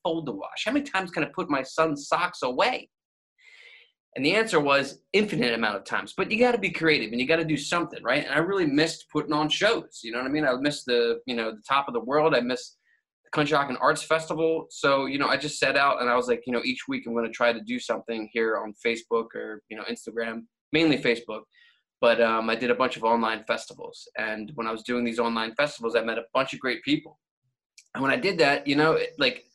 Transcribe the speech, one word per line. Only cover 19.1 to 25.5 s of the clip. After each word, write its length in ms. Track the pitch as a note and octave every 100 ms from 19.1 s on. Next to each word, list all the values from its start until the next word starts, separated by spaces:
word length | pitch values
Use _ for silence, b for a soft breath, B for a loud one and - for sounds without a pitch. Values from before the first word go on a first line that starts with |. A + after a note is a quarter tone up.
| A#2 A2+
or, 280 | A2 A2 G#2+ _
you 80 | G#2+
know, 80 |
Instagram, 600 | G2+ A#2+ A2+ A2+ A2+ A2+ - _ _
mainly 240 | D#3 D#3+ C3
Facebook. 460 | B2+ A#2 - A2 - b b b _ _
But, 200 | A#2+ A2+
um, 280 | A2+ A2+ A2+
I 60 |
did 160 | A#2 B2
a 60 | A#2+
bunch 200 | B2+ A2+
of 60 |
online 400 | A2+ A#2 A2+ A2
festivals. 600 | - A2 - - - - - G#2
And 360 | A2 G#2+ G#2+
when 140 | C#3 A2
I 20 |
was 140 | A2
doing 200 | B2 B2
these 140 | A#2+ A2+
online 340 | A2+ A#2 A2+